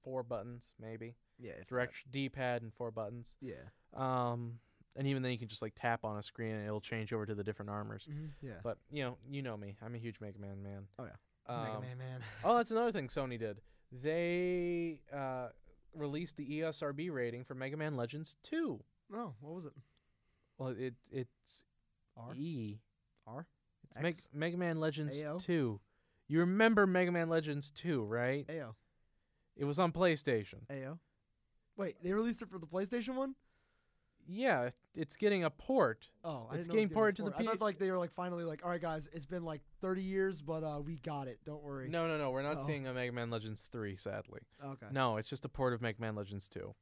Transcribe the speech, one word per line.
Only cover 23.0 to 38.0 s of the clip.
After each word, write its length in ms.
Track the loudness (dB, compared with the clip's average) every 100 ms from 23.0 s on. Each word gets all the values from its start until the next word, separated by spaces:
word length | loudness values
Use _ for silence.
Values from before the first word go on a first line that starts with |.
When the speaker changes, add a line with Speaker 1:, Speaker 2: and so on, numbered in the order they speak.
| _ _ -14
Speaker 2:
R? 200 | -12 -12 _ _ _
Speaker 1:
It's 120 | -18 -2
Meg-, 180 | -2
Speaker 2:
X? 140 | -2 -8
Speaker 1:
Mega 240 | -2 -2 2
Man 240 | 0 2
Legends 360 | 2 0 -2 -2
Speaker 2:
A 40 | -4
O? 60 | -4
Speaker 1:
two. 420 | 2 4 4 0 _ _ _ _ _
You 140 | 6
remember 460 | 6 8 8 8 8
Mega 260 | 6 6
Man 160 | 4 4
Legends 420 | 4 2 -2 -4
two, 320 | -4 0 2
right? 400 | 2 2 2 0 -2
Speaker 2:
A 140 | -6
O. 140 | -6 -12 _ _ _ _ _ _ _ -2
Speaker 1:
It 100 | 0
was 120 | 6
on 140 | 4
PlayStation. 680 | 8 6 6 4 2 2 -10 -8
Speaker 2:
A 160 | -6 -6
O? 120 | -8 _ _ _ _ _ _ _ -4
Wait, 200 | -4 -2
they 100 | 0
released 300 | 2 2 0
it 60 | -4
for 100 | -8
the 80 | -2
PlayStation 480 | 0 2 0 0
one? 200 | 0 -2 -4 _ _ _ _ _ _ _ _ -10
Speaker 1:
Yeah, 440 | 0 4 4 2 -2 _
it's 220 | -6 -6 2
getting 280 | 4 6
a 60 | 2
port. 580 | 0 2 6 6 4 -8 _
Speaker 2:
Oh, 60 | -6
I 20 |
Speaker 1:
It's 60 | -6
Speaker 2:
didn't 100 | -4
know 60 |
it 20 | -6
was 100 | 2
Speaker 1:
getting 80 | 4 4
Speaker 2:
getting 20 |
a 40 |
Speaker 1:
ported 220 | 6 4 4
to 60 |
the 60 | -2
Speaker 2:
port. 20 | 0
I 20 |
Speaker 1:
P- 40 | 0 2
Speaker 2:
thought, 20 |
like, 180 | 2 2
they 120 | 2
were, 80 |
like, 140 | 2